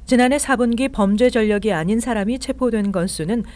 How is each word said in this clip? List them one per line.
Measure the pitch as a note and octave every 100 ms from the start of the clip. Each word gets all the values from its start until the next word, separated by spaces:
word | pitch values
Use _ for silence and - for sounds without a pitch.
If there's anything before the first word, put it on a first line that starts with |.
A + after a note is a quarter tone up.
지난해 | - B3 B3 C#4+
사 | C#4+
분기 | B3 A#3+ A#3 C4+
범죄 | C4+ G3 G#3 B3
전력이 | B3 G#3+ G#3 G#3+
아닌 | E3 E3 A3+
사람이 | A#3+ A3 G3 B3+
체포된 | - - B3+ A3 G3+
건수는 | F#3+ E3+ - D#3+ A#3 -